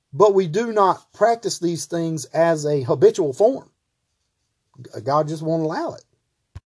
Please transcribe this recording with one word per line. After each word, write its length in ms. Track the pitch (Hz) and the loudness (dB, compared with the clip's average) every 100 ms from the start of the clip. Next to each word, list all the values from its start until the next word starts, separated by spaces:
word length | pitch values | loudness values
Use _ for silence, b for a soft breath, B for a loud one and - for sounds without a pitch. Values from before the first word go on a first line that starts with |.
| _ | _
But 200 | 143 208 | 4 4
we 140 | 196 180 | 4 2
do 240 | 185 233 | -2 -2
not 400 | 214 190 - _ | 2 2 0 _
practice 480 | - 214 233 196 - | 0 0 0 -4 -4
these 260 | 170 160 - | -4 -4 -6
things 380 | 170 165 156 - | -4 -4 -6 -4
as 400 | 151 165 160 147 | 0 0 0 -2
a 180 | 147 | -2
habitual 500 | 127 143 202 - 151 | -2 4 4 4 -2
form. 360 | 123 220 269 - _ _ _ _ _ _ _ _ _ _ - | 2 2 0 -8 _ _ _ _ _ _ _ _ _ _ -20
G-, 200 | 123 - | -18 -12
God 240 | 117 147 151 | -2 -2 -2
just 160 | 160 | -6
won't 200 | 156 160 | -4 -4
allow 280 | 156 220 330 | -4 -4 -8
it. 140 | - _ _ _ _ _ - | -10 _ _ _ _ _ -20